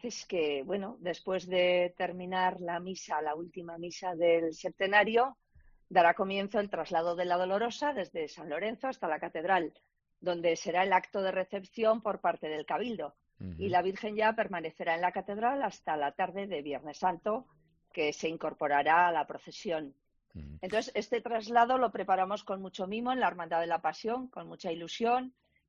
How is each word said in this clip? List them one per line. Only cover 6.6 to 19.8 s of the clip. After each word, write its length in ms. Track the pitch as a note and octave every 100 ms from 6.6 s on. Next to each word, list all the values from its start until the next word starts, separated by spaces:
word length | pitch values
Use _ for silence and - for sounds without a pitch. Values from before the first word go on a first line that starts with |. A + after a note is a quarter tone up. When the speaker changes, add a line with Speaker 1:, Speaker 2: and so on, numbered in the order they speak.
| G3+
Speaker 1:
traslado 460 | F3 D#3+ E3+ E3+ E3+
de 100 | F3+
la 100 | F3
Dolorosa 560 | F#3 G3 A#3 - D4
desde 340 | C4 F3 F3 D3+
San 200 | - D#3+
Lorenzo 380 | D3+ G#3 A#3 C4
hasta 200 | B3+ F3
la 120 | D3+
Catedral, 540 | E3+ E3 E3+ F#3 D#3 - _ _ _ _
donde 340 | F3 F3 E3+ E3
será 280 | F#3 E3+
el 100 | G3
acto 300 | F#3 - G#3
de 80 | F#3+
recepción 720 | F#3+ F#3 G3+ F#3+ - A3 A3+
por 160 | G#3+ F#3+
parte 260 | F3+ E3+ D#3
del 180 | D#3 D3+
Cabildo. 500 | D#3+ A#3+ G#3 D3 - _ -
Speaker 2:
Ujú. 160 | - -
Speaker 1:
Y 120 | F#3+
la 120 | F3+
Virgen 340 | F#3 G3 G#3+ G#3+
ya 180 | G#3+
permanecerá 600 | A3+ F#3+ F3+ D#3+ - E3+ E3
en 60 |
la 100 | F3+
Catedral 500 | F#3+ F#3 G3+ A#3+ C#4
hasta 320 | A3 - - D3+
la 140 | C#3+
tarde 340 | - F3+ F#3 G3+
de 160 | E3
Viernes 360 | D3 C3+ D#3 C#3+
Santo, 480 | F3+ - G#3+ A3+ B3+ _ _ _ _
que 220 | - D3+
se 140 | - E3
incorporará 800 | E3 D#3 - D3+ C#3+ D3 E3+ F3
a 40 |
la 140 | E3 C#3+
procesión. 720 | C#3 - - - D#3+